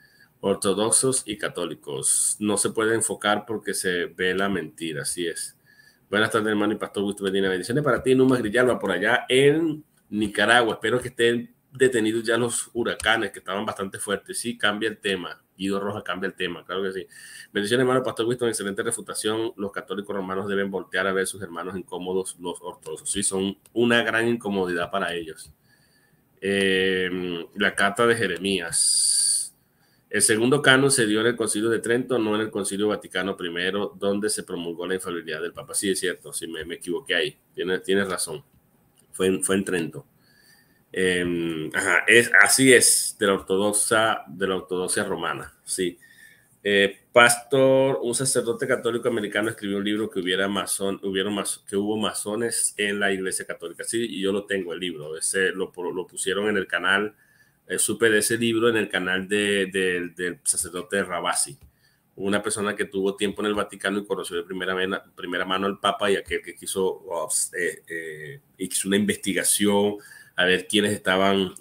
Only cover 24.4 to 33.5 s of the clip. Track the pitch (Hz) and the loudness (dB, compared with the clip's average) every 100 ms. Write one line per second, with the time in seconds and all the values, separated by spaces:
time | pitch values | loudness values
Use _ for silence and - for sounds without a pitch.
24.4 | 107 98 90 87 85 98 90 87 80 78 | -2 -2 -2 -2 -2 -2 -4 -4 -8 -14
25.4 | - _ _ _ _ _ _ _ _ _ | -18 _ _ _ _ _ _ _ _ _
26.4 | 98 98 98 95 95 92 90 90 90 85 | -2 2 4 4 2 2 0 -2 -4 -6
27.4 | 82 101 101 - 101 98 117 113 98 85 | -10 -2 0 2 0 4 2 4 0 -2
28.4 | 190 196 85 - - - - - - - | -2 -2 -2 0 2 2 2 2 0 0
29.4 | - _ _ _ _ _ _ 104 101 110 | -4 _ _ _ _ _ _ 0 2 4
30.4 | 120 143 143 131 139 135 110 107 113 120 | 4 4 6 6 6 4 2 2 2 0
31.4 | 107 104 113 110 110 120 127 123 107 107 | -2 0 0 0 0 0 0 0 0 0
32.4 | 110 104 98 98 104 98 - 92 95 92 | -2 -4 -4 -2 0 -2 -4 -4 -4 -4
33.4 | 90 | -6